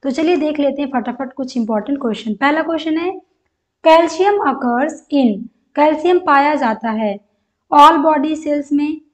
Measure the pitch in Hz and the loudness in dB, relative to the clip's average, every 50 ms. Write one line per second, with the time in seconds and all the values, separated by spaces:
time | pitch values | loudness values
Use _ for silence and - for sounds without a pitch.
0 | _ 269 247 320 320 330 359 294 302 302 302 294 285 277 269 277 285 262 262 247 | _ -6 -4 -2 0 0 0 0 0 -2 -2 0 -2 -2 -2 -2 -6 -4 -4 -6
1 | 220 247 247 247 277 262 - - 269 254 - 247 226 208 226 214 208 - 285 277 | -4 -6 -8 -8 -10 -12 -8 -10 -10 -8 -4 -6 -4 -2 -4 -4 -4 -4 -6 -4
2 | 277 240 214 214 - 226 208 196 254 277 294 320 320 311 330 311 302 320 311 320 | -4 -6 -6 -4 -6 -8 -6 -2 -2 -2 0 0 -2 -4 -4 -4 -4 -4 -4 -2
3 | 339 359 392 370 _ _ _ _ _ _ _ _ _ _ _ _ _ 320 320 330 | -4 -4 -8 -8 _ _ _ _ _ _ _ _ _ _ _ _ _ 4 6 6
4 | 339 320 320 - 370 403 415 403 - 294 254 254 247 247 240 240 277 311 311 - | 4 2 0 0 2 2 2 2 0 -2 -2 -2 -2 -2 -2 -2 -2 -4 -6 -10
5 | _ _ - 285 269 233 202 190 240 - _ _ _ _ _ - 294 302 311 302 | _ _ -2 2 2 2 0 -2 -8 -14 _ _ _ _ _ 2 2 2 2 0
6 | 311 349 359 359 359 320 285 277 277 294 302 285 269 233 220 214 - 226 220 214 | 0 2 2 2 2 4 4 4 4 2 0 0 0 -2 -4 -4 -4 -6 -4 -2
7 | 220 208 202 202 _ _ _ _ _ _ _ _ _ _ - 294 285 302 330 311 | -2 -4 -4 -6 _ _ _ _ _ _ _ _ _ _ 6 8 8 8 6 6
8 | 277 320 311 294 269 311 311 302 - 302 294 294 285 285 294 285 294 302 320 311 | 2 2 2 2 0 -2 -4 -6 -4 -4 -2 -2 -2 -2 -2 -2 0 -2 -4 -8
9 | _ _ | _ _